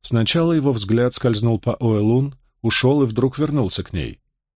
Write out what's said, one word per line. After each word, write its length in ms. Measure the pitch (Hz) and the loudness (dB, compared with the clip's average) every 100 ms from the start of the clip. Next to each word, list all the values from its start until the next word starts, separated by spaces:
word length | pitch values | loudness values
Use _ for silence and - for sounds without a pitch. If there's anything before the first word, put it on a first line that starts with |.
Сначала 500 | - 117 110 170 165 | 0 0 2 2 2
его 200 | 160 139 | 2 0
взгляд 420 | 117 98 117 123 | 0 0 0 0
скользнул 460 | - 127 104 117 113 | 0 0 0 0 0
по 160 | - 113 | -2 -2
Ойлун, 560 | 117 107 107 123 143 135 _ _ | 0 2 2 2 -2 -8 _ _
ушел 420 | 117 - 127 143 | -2 2 2 2
и 20 | 131 | 0
вдруг 320 | 110 131 135 | 0 -2 -2
вернулся 460 | 151 143 98 - | -2 -2 -2 -4
к 80 | - | -6
ней. 280 | 90 62 - _ _ _ | -6 -6 -10 _ _ _